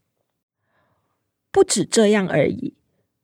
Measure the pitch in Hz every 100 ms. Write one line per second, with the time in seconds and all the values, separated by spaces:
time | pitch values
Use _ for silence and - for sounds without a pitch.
0 | _ _ _ _ _ _ _ _ _ _
1 | _ _ _ _ _ - 392 - 156 -
2 | 208 208 185 156 135 - - - _ _
3 | _ _